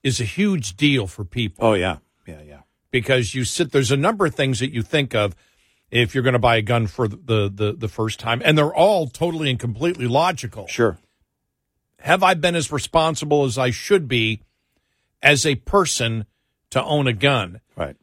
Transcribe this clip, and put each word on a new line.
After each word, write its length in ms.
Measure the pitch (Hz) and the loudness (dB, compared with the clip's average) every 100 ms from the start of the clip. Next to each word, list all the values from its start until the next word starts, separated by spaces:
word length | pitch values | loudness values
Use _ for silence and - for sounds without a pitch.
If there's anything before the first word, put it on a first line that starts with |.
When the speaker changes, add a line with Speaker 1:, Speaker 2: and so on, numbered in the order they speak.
Speaker 1:
is 180 | 139 117 | -2 -2
a 40 | |
huge 520 | 107 - 202 185 113 - | -4 -2 0 0 -4 0
deal 300 | 147 135 92 | 2 2 -2
for 180 | - | -8
people. 400 | 98 127 107 - | -8 -6 -6 0
Speaker 2:
Oh, 100 | 110 | 2
yeah. 240 | 101 92 80 _ _ - | 4 0 -4 _ _ -20
Yeah, 140 | 78 | -20
yeah. 160 | 76 71 _ _ _ | -20 -20 _ _ _
Speaker 1:
Because 420 | 127 117 127 113 | -4 2 0 0
you 100 | 131 | -4
sit, 260 | 120 - 156 | -6 -2 0
there's 220 | 143 117 | 0 2
a 40 | 139 | 2
number 300 | 170 214 170 | 0 0 -2
of 80 | |
things 240 | - 135 120 | 0 -2 -2
that 140 | 131 | -4
you 100 | 117 | -4
think 320 | 107 156 131 | -2 -2 0
of 220 | 110 104 - _ _ _ _ _ | -2 -2 -4 _ _ _ _ _
if 220 | 120 117 | 0 0
you're 100 | 135 | 0
gonna 160 | 127 123 | 2 2
buy 160 | 120 117 | 4 2
a 60 | |
gun 260 | 107 120 107 | 2 0 0
for 180 | - 113 | -2 -4
the, 420 | 101 127 110 101 | -4 -2 0 0
the, 180 | 98 104 - | -2 -4 -2
the 80 | 107 | -8
first 320 | - 110 - | -4 -4 -4
time, 240 | 117 117 | -4 0
and 140 | - 151 | 2 2
they're 160 | 147 | 2
all 320 | 147 190 196 135 | 4 4 4 -2
totally 440 | - 170 165 151 | -4 -4 -2 -4
and 80 | 123 | -2
completely 480 | 123 110 170 180 123 | -6 -2 -4 -2 0
logical. 580 | 135 175 160 104 107 92 | 2 0 -2 -10 -12 -10
Speaker 2:
Sure. 320 | - 113 - _ _ _ _ _ _ _ _ _ _ | 2 2 2 _ _ _ _ _ _ _ _ _ _
Speaker 1:
Have 240 | 139 180 | 0 4
I 100 | 185 | 4
been 220 | 175 175 170 | 2 0 0
as 160 | - | -2
responsible 720 | 147 - 165 160 151 147 147 | -6 0 2 2 -2 0 2
as 120 | 139 123 | 2 0
I 140 | 127 | -2
should 380 | 113 - 202 139 | -2 0 0 2
be 340 | 123 110 107 _ _ _ _ _ _ _ _ | 0 0 -4 _ _ _ _ _ _ _ _
as 240 | 143 147 156 | 2 4 2
a 80 | 135 | -2
person 680 | - 202 170 - 117 113 104 _ _ _ _ | 0 2 2 -2 -2 -4 -8 _ _ _ _
to 120 | 131 | -4
own 240 | - 151 135 | 0 0 0
a 60 | |
gun? 480 | 107 143 131 90 98 _ - | 2 2 2 -2 -10 _ -8
Speaker 2:
Right. 180 | 76 67 | -8 -8